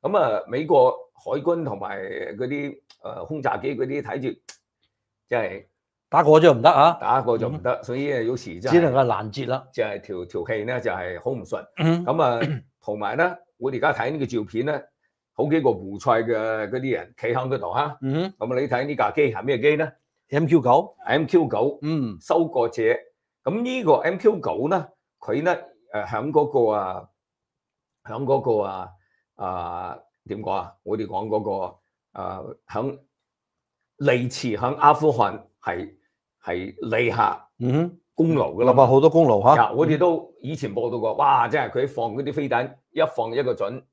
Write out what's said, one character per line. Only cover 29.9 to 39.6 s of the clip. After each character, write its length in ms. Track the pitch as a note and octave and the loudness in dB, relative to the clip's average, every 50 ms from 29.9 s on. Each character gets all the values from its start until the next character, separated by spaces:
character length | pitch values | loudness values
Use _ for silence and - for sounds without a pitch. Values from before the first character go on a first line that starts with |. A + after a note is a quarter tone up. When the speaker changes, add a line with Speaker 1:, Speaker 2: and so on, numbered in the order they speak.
| C#2 - _ _ _ _ _ | -12 -14 _ _ _ _ _
Speaker 1:
點 140 | - G2+ G#2+ | -12 -12 -10
講 100 | G#2+ F#2 | -6 -4
啊？ 200 | F#2+ G2 F2 E2 - _ _ | -4 -4 -6 -8 -16 _ _
我 120 | - G#2 | -6 -6
哋 100 | G#2+ G#2+ G2 | -6 -6 -6
講 180 | - F#2+ G#2 | -6 -8 -6
嗰 160 | A2 G#2 G#2+ | -4 -4 -4
個， 360 | G2+ G#2+ G2 G2 F#2 F#2 - _ _ _ _ _ _ _ | -2 -4 -6 -6 -6 -10 -12 _ _ _ _ _ _ _
啊， 280 | _ F#2+ F#2+ F#2 F#2 F#2 - - - _ _ _ | _ -12 -10 -10 -10 -12 -12 -16 -18 _ _ _
響 280 | - G#2+ A#2+ C#3 C#3+ - _ _ _ _ _ _ _ _ _ _ _ _ _ _ _ _ _ _ _ _ | -8 -6 -6 -6 -8 -10 _ _ _ _ _ _ _ _ _ _ _ _ _ _ _ _ _ _ _ _
利 300 | C#3+ C#3 B2 B2 B2 B2+ | 0 0 0 0 -2 -4
茨 200 | - - - B2 G#2+ | -6 -6 -6 -4 -4
響 180 | G#2 B2+ B2 D3 | -2 -2 -4 -2
阿 180 | D3 - D3 D3 | 4 4 4 4
富 160 | D3 D3+ D#3 | 4 2 0
汗 340 | B2+ A2 A2 G2 F#2+ G#2 - _ _ _ | 2 2 0 0 -2 -8 -16 _ _ _
係， 300 | - - F2+ F2+ E2+ - - _ _ _ _ _ _ _ _ _ _ | -8 -8 -6 -6 -8 -12 -16 _ _ _ _ _ _ _ _ _ _
係 520 | - F2 F2+ F#2 - - - - A2 A2 | -6 -6 -6 -6 -8 -10 -10 -6 -4 -2
利 140 | A2+ B2 A2+ | 0 0 0
下 340 | G#2 A2+ G#2+ G2+ F2+ - - _ _ _ | 2 2 0 0 0 -4 -12 _ _ _
Speaker 2:
嗯 140 | A#2+ B2+ | -2 0
哼。 260 | B2+ D3+ E3+ F3 F3 _ _ _ _ | 2 2 0 -2 -6 _ _ _ _
Speaker 1:
功 200 | - E3 E3 D#3+ | 0 2 2 2
勞 180 | C#3 G2+ C#2+ D2 | 2 0 -2 0
㗎 100 | F#2+ A#2+ | 2 4
啦 80 | B2+ | 4
嘛。 120 | B2 B2+ C3+ | 8 8 8
Speaker 2:
立 40 | A#2 | 8
下 60 | C3 | 8
好 60 | C3+ | 8
多 100 | C#3+ D#3+ | 6 8
功 160 | D#3+ E3 E3 | 6 6 6
勞 160 | C3+ A2 G2+ G2 A#2+ C#3+ | 6 4 6 6 6 6
嚇。 60 | A#2+ | 6